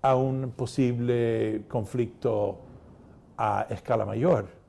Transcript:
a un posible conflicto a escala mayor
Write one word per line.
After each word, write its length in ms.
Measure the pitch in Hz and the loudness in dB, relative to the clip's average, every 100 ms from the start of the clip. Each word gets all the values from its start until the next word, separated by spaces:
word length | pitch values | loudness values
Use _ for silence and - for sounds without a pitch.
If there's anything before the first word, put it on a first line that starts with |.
a 160 | 135 131 | 4 4
un 360 | 131 131 123 - | 2 0 -4 -6
posible 1040 | 123 - 127 120 120 120 117 113 110 110 107 | -4 2 2 2 2 2 2 2 0 -2 -4
conflicto 880 | 123 101 123 117 - 123 107 101 90 - - - - - - - - | -4 -4 -2 -4 -2 -2 0 -2 -4 -14 -20 -20 -20 -20 -20 -20 -4
a 300 | 110 101 104 | 0 0 -2
escala 340 | 101 - 113 | -8 -2 0
mayor 440 | 107 110 151 127 101 - | 0 0 2 2 0 -12